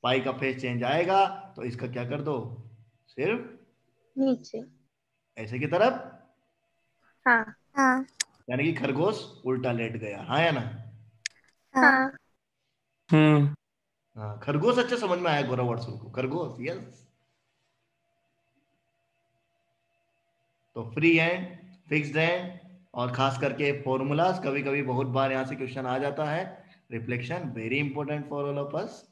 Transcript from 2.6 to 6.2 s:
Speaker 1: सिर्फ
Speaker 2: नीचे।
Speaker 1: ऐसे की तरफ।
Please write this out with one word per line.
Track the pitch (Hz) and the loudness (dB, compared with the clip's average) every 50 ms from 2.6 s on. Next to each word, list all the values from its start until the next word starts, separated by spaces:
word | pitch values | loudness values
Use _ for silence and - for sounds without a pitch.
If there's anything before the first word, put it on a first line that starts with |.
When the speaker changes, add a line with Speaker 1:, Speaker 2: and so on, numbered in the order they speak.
| - - - - - _ _ _ _ _ | -16 -18 -20 -20 -20 _ _ _ _ _
Speaker 1:
सिर्फ | _ - 135 180 220 240 240 - - - - _ _ _ _ _ _ _ _ _ _ | _ -4 -2 -2 -2 -2 -4 -10 -16 -20 -20 _ _ _ _ _ _ _ _ _ _
Speaker 2:
नीचे। | 269 269 269 254 247 - - - 226 240 262 _ _ _ _ _ _ _ _ _ _ _ _ _ - | 0 2 2 2 0 -2 -12 -12 -12 -12 -12 _ _ _ _ _ _ _ _ _ _ _ _ _ -12
Speaker 1:
ऐसे | 110 107 117 127 | -10 -8 -6 -4
की | 143 151 | -4 0
तरफ। | 165 175 208 247 254 - - - - - | 2 4 4 4 2 0 -10 -14 -18 -20